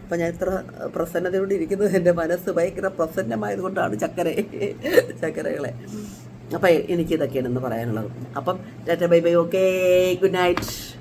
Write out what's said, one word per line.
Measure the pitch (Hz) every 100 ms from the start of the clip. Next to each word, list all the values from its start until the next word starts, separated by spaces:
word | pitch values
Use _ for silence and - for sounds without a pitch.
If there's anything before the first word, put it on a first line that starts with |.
അപ്പം | - 175
ഞാൻ | 170
ഇത്ര | 170 180 190 - - - 180
പ്രസന്നതയോടെ | 165 170 180 190 196 196
ഇരിക്കുന്നത് | 165 190 202 185
എൻ്റെ | 175
മനസ്സ് | 170 160 175 185
ഭയങ്കര | 170 175 175 190
പ്രസന്നമായത് | 190 160 - 220 226 208 -
കൊണ്ടാണ്, | 185 185 190 -
ചക്കര, | 165 - 165 170 214 - 202 - 277 370 - -
ചക്കരകളെ. | 160 165 156 151 135 - 196 214 208 - - - - 165
അപ്പം | 190
എനിക്കിതൊക്കെയാണ് | 160 - 170 160 160 139 131 127
ഇന്ന് | 123
പറയാനുള്ളത്. | 127 113 117 107 107 - - -
അപ്പം | 135 185 - - -
ടാറ്റ, | 170 175
ബൈ | 170
ബൈ, | 165
ഓക്കെ, | 170 170 190 190 185 185 180 185 180
ഗുഡ് | 190 180
നൈറ്റ്. | 180 175 - - - -